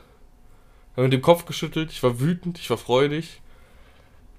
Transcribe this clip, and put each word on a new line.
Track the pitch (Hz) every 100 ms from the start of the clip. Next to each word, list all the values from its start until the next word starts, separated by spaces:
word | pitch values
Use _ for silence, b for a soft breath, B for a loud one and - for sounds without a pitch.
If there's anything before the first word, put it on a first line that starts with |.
| - - - - b b b b b
ich | -
habe |
mit | 131
dem | 131
Kopf | 151 170
geschüttelt, | - 147 160 160 160
ich | -
war | 127 120
wütend, | 143 180 175 170
ich | -
war | 113
freudig. | - 123 143 151 156 - b b b b b b b b b